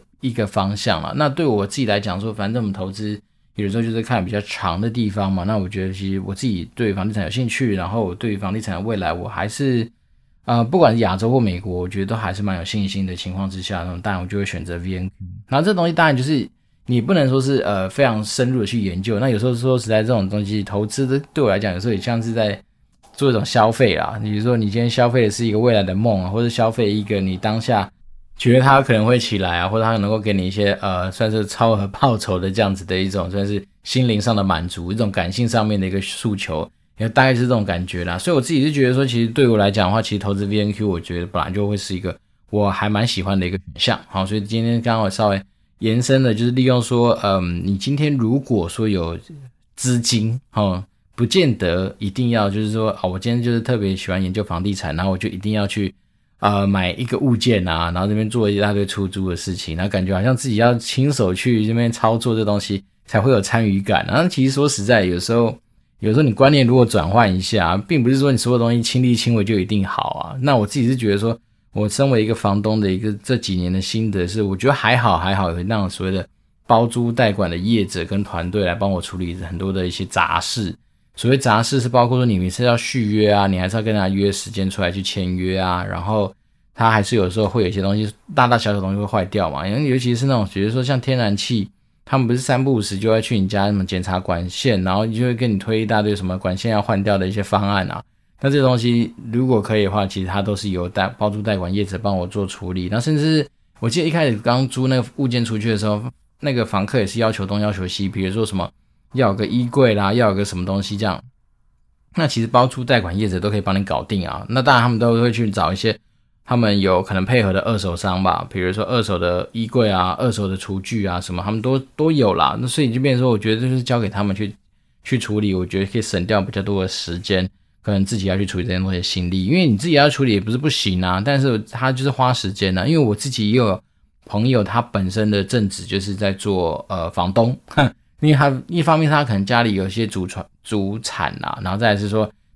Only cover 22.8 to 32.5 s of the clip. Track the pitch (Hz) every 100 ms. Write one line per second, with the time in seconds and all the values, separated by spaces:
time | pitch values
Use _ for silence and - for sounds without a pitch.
22.8 | _ _ _ - 139 113 - 127 110 113
23.8 | 123 80 - 110 107 104 117 117 107 110
24.8 | 117 120 120 123 110 101 117 107 120 107
25.8 | 95 95 117 101 90 104 117 117 113 113
26.8 | 107 107 101 101 95 92 110 110 113 110
27.8 | 95 - - - - - 123 117 131 135
28.8 | 127 113 110 123 - 104 90 85 90 113
29.8 | 110 113 101 110 104 98 92 98 101 -
30.8 | 101 92 92 - 110 110 101 - 117 107
31.8 | 98 - 139 110 - 92 95